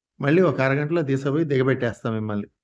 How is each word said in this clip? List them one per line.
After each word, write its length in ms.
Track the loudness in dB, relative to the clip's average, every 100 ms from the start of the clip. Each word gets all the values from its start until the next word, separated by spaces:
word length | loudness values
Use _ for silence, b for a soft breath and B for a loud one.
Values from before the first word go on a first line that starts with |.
| _ -6
మళ్ళీ 200 | 2 4
ఒక 200 | 4 2
అరగంటలో 400 | 0 0 0 -2
తీసుకుపోయి 440 | 0 -2 0 -2 0
దిగబెట్టేస్తాం 680 | 0 2 0 -2 -4 -4
మిమ్మల్ని" 340 | -4 -4 -6 -8 _